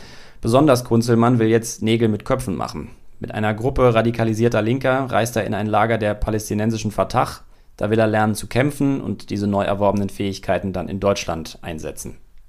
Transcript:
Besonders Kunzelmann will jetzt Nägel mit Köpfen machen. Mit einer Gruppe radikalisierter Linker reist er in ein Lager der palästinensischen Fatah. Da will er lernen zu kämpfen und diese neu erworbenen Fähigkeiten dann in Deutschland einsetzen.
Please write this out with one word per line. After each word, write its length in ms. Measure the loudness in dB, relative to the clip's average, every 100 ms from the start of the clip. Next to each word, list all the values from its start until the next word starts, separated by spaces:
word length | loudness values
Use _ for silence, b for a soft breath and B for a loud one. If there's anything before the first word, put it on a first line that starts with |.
| B B B B
Besonders 420 | 2 4 6 4
Kunzelmann 560 | 4 2 4 4 4 4
will 80 | 4
jetzt 340 | 2 0 -6
Nägel 280 | 0 2 2
mit 160 | 0
Köpfen 320 | -2 -4 -2 -6
machen. 340 | -6 -8 -12 -16 -20 -12
Mit 120 | -8
einer 220 | -4 -2
Gruppe 400 | 0 -2 4 4
radikalisierter 680 | 4 2 2 0 2 2 2
Linker 420 | 0 0 0 0 0
reist 240 | 0 0 -2
er 80 |
in 100 | -2
ein 140 | -2 0
Lager 280 | 2 2 2
der 180 | 0
palästinensischen 760 | -2 -2 -4 -2 -2 0 -2 -4
Fatah. 380 | -2 0 0 -2 -6 -20 -20 -20 -6
Da 140 | 0
will 80 | 2
er 80 | 2
lernen 260 | 2 0
zu 140 | -2 -4
kämpfen 520 | 0 0 0 0 0
und 300 | -4 -8 -6
diese 160 | -4 0
neu 160 | 0
erworbenen 460 | 0 2 2 2 -2
Fähigkeiten 640 | -4 -6 -6 -2 -2 -2
dann 160 | -6 -6
in 100 | -2
Deutschland 600 | 0 0 -2 -6 -8 -12
einsetzen. 540 | -12 -10 -10 -10 -14 -14 -20 -20